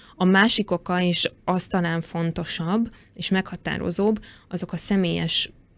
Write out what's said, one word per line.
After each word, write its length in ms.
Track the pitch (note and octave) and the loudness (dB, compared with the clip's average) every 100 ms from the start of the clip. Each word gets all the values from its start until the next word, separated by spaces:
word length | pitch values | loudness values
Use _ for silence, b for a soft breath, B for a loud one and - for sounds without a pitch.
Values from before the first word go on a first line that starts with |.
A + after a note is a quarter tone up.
| B B | B B
A 80 | |
másik 460 | F#3 F#3+ A3+ - G#3 | 4 6 6 4 0
oka, 300 | F3+ - F3+ | -4 -2 0
és 300 | F3 E3+ - - | 2 2 0 -4
az 220 | - F3+ - | -2 0 0
talán 340 | F#3+ E3+ E3 | 0 -2 -4
fontosabb 920 | - E3+ E3 E3+ D#3+ - E3 A3 A#3 b b | -6 -4 -4 -4 -6 -4 -2 -2 -4 b b
és 140 | - - | -8 -2
meghatározóbb, 960 | F#3+ F#3+ F3 E3 - F3+ F3 G#3 G#3+ B B B | -2 -2 -8 -6 -6 -4 -2 -2 -2 B B B
azok 240 | F3+ F#3 | -6 -4
a 40 | E3+ | 0
személyes 760 | - G3 F3 E3+ E3 - - - _ | 2 2 0 -2 -2 -2 -4 -8 _